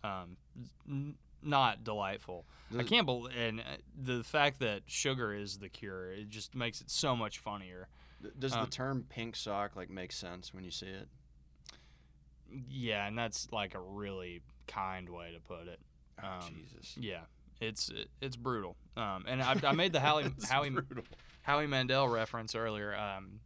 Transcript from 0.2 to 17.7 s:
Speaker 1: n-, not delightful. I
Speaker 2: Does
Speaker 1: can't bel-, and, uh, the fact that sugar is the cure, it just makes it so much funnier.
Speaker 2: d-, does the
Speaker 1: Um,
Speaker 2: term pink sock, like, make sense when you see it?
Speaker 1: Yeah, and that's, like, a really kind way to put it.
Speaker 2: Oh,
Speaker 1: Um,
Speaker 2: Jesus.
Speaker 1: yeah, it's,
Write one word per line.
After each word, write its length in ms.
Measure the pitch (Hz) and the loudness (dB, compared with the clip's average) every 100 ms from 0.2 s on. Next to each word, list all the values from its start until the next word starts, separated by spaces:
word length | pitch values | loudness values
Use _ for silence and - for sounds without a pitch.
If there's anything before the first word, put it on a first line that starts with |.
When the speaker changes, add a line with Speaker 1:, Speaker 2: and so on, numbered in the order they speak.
| 87 92 - 123 123 - - | -6 -12 -16 -14 -14 -14 -6
Speaker 1:
n-, 280 | 139 143 147 - - | -4 -4 -8 -16 -8
not 400 | 147 143 127 104 | 4 6 6 4
delightful. 600 | 113 104 95 101 - 90 - - - | -2 0 0 -2 -6 -10 -12 -18 -4
I 40 | 117 | -2
Speaker 2:
Does 100 | 120 | 4
Speaker 1:
can't 180 | 233 160 | 6 6
bel-, 220 | 123 123 | 0 -2
and, 260 | 123 117 110 | -2 -2 -2
uh, 20 | 67 69 - 117 | -6 -8 -10 -6
the 260 | 127 123 | -2 -2
fact 340 | 113 151 143 139 | 2 4 4 4
that 240 | 117 101 - | 0 0 -2
sugar 460 | - 139 131 110 | 0 2 2 0
is 260 | 104 101 98 | -2 -4 -6
the 120 | 98 | -10
cure, 420 | - 101 92 92 | -10 -8 -6 -6
it 160 | 98 107 | -8 -8
just 260 | 110 - | -8 -6
makes 280 | 123 117 - | -2 -2 -4
it 80 | - | -2
so 260 | - 147 123 | 2 4 2
much 220 | 107 - | 0 -4
funnier. 500 | - 101 92 90 95 - - - | -6 -6 -8 -12 -12 -16 -20 -14
Speaker 2:
d-, 80 | 104 139 | -12 -4
does 140 | 131 | 0
the 60 | 120 | 2
Speaker 1:
Um, 60 | 110 | 0
Speaker 2:
term 380 | - 131 131 104 | 0 -2 -2 -2
pink 280 | - 113 - | -4 -4 -4
sock, 380 | 110 101 101 | -2 0 0
like, 140 | 101 90 | -4 -8
make 240 | 95 90 | -6 -6
sense 400 | - 90 90 - | -6 -8 -8 -10
when 120 | 92 | -10
you 60 | 90 | -8
see 160 | - 95 | -6 -6
it? 200 | 95 - - - - - - - - - - - - - - - 135 127 | -8 -12 -18 -20 -20 -20 -20 -16 -16 -18 -20 -20 -20 -20 -20 -14 -12 -8
Speaker 1:
Yeah, 380 | 135 117 104 101 | -2 0 2 0
and 120 | 113 | 0
that's, 300 | 117 - - | -2 -2 -2
like, 220 | 110 98 | -2 -2
a 60 | 95 | -4
really 640 | 92 101 101 95 90 87 - - - | -8 -6 -4 -6 -6 -10 -14 -18 -8
kind 400 | - 95 92 87 | -4 -2 -2 -6
way 240 | 87 85 | -10 -10
to 80 | 85 | -12
put 280 | - 85 87 | -10 -10 -10
it. 120 | 82 - - - - | -12 -16 -20 -20 -10
Speaker 2:
Oh, 40 | 98 | -8
Speaker 1:
Um, 260 | 90 85 | -6 -8
Speaker 2:
Jesus. 420 | 82 - - - - | -10 -14 -16 -12 -8
Speaker 1:
yeah, 240 | 110 87 80 - - - | -6 -6 -8 -18 -20 -6
it's, 280 | 110 | -4